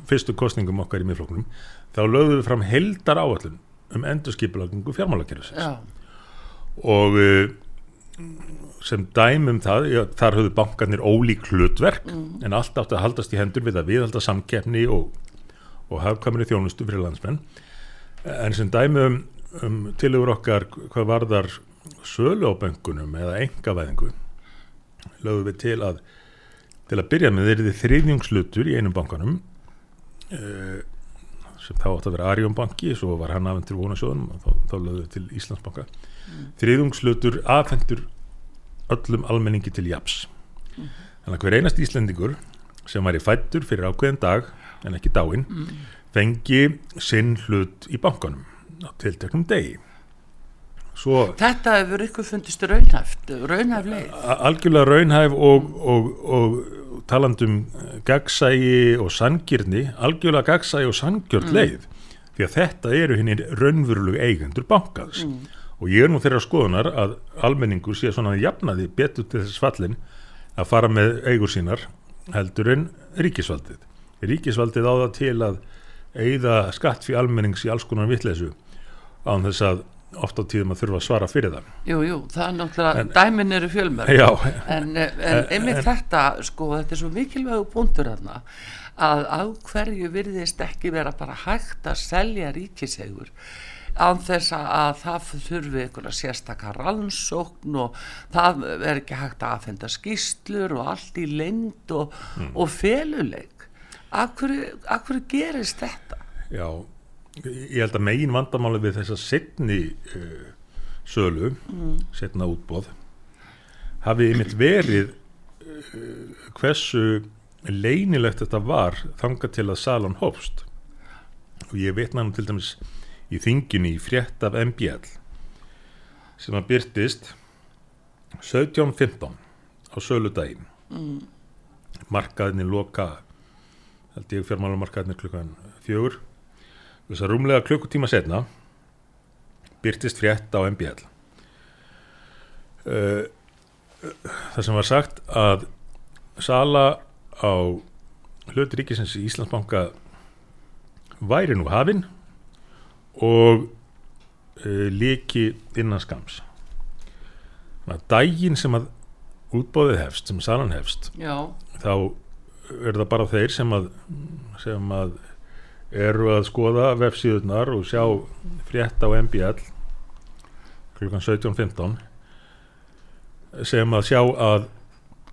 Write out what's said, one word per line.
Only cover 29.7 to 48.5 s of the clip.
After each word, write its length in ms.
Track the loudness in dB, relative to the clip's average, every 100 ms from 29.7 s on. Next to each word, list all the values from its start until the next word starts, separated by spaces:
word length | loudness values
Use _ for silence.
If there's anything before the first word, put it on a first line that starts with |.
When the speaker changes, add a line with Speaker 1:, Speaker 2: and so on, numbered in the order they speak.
| -20 _ -20 -20 -20 -14
Speaker 1:
eh, 520 | -12 -12 -12 -10 -10 -10 -12 -14 -16 -16 -16 -16 -18
sem 140 | -4 0
þá 80 | 2
átti 220 | 2 -2
að 60 | -2
vera 140 | 0
Arion 220 | 2 2
banki, 400 | 0 -4 -4 -4 -2
svo 200 | -2 -2
var 140 | -2
hann 160 | -2 -2
afhentur 320 | -4 -6 -6
Vonasjóðnum 540 | -4 -4 -4 -4 -6
og 60 | -6
þá, 80 | 4 4 4
þá 80 |
lögðum 280 | 0 -4 -6
við 80 | -8
til 180 | -10 -10
Íslandsbanka. 560 | -12 -10 -12 -10 -14 -14 -16 -16 -16
Speaker 2:
Mm. 240 | -16 -14 -16 -2
Speaker 1:
Þriðjungshlutur 840 | 4 4 4 0 0 2 0 0
afhentur 600 | 2 2 4 4 4 2 -6 -14 -16 -16 -16 -18 -18 -14 -4
öllum 340 | -4 0 -4
almenningi 460 | 0 0 2 0 -2
til 140 | -6 -6
jafns. 400 | -6 -6 -8 -8 -16 -18 -14 -12 -12
Speaker 2:
Mm. 120 | -12 -14 -18 -16
Speaker 1:
Þannig 140 | -8 -2
að 60 |
hver 120 | 4 4
einasti 240 | 6 4
Íslendingur 520 | 2 0 -2 -2 -4 -6 -14 -20 -20 -20 -8
sem 180 | -2
væri 160 | 0 0
fæddur 420 | 2 2 2 -4
fyrir 220 | -2 -2 -2
ákveðinn 300 | 0 0 2
dag 240 | 2 0 0 -16 -20 -14
en 100 | -10
ekki 160 | -2 2
dáinn, 360 | 4 2 0 -4
Speaker 2:
Mm. 200 | -8 -10 -12 -16 -20 -4
Speaker 1:
fengi 640 | 2 2 2 2 6 6 2 -10 -10
sinn 380 | 0 2 4 0
hlut 500 | 2 0 0 -4 -10
í 80 | 0
bankanum 460 | 0 0 -6 -8 -14